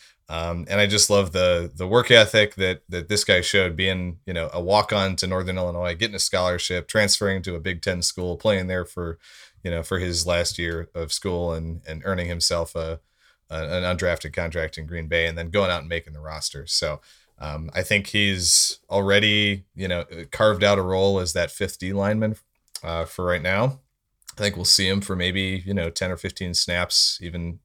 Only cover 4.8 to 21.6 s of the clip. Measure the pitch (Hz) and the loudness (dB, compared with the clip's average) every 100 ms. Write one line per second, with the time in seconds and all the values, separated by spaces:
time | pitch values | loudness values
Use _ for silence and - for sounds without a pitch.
4.8 | 101 104 95 92 92 92 92 92 90 87 | 4 2 0 0 -2 -2 -2 -2 -4 -2
5.8 | 90 82 113 95 - 92 90 87 - 90 | -4 -2 -4 -2 -2 0 0 0 -2 -4
6.8 | - 110 101 - 101 95 90 85 87 87 | 0 2 2 2 0 -2 -4 -6 -4 -4
7.8 | 98 90 87 - 90 82 110 98 92 92 | -2 -2 -2 -4 -4 0 2 2 0 -4
8.8 | 90 - 85 82 - - - _ 90 85 | -4 -6 -8 -8 -14 -20 -20 _ -6 -4
9.8 | 80 95 90 85 85 87 85 - 85 82 | -2 -2 -2 -2 0 0 0 -2 -4 -4
10.8 | 85 85 80 - 95 87 87 82 82 82 | -8 -8 -6 -6 -4 -2 -2 -4 -6 -8
11.8 | - 80 95 92 87 85 - 85 82 85 | -10 -8 -4 -4 -4 -2 -2 -2 -2 -6
12.8 | 80 82 _ _ _ _ - 80 78 90 | -6 -8 _ _ _ _ -12 -8 -4 -2
13.8 | 90 87 90 82 78 82 85 85 80 - | -2 0 0 -2 -4 -6 -4 -4 -4 -6
14.8 | 78 85 80 85 82 82 85 101 95 85 | -10 -8 -2 0 0 -2 -2 0 2 0
15.8 | 80 85 78 76 76 76 - 71 78 - | -4 -6 -8 -14 -12 -8 -8 -8 -4 -2
16.8 | 78 76 _ _ _ - 76 76 80 95 | -2 -4 _ _ _ -12 -8 -8 -6 -4
17.8 | 90 104 98 107 101 95 85 - - - | 0 0 0 0 2 2 2 4 2 -2
18.8 | - 101 98 101 107 104 104 98 - 87 | -2 0 4 4 4 4 2 0 -6 -6
19.8 | 92 87 85 85 82 - 107 98 101 101 | -4 -2 -4 -12 -8 2 4 6 4 4
20.8 | 92 95 98 95 90 90 82 - | 4 4 4 4 0 -2 -2 -2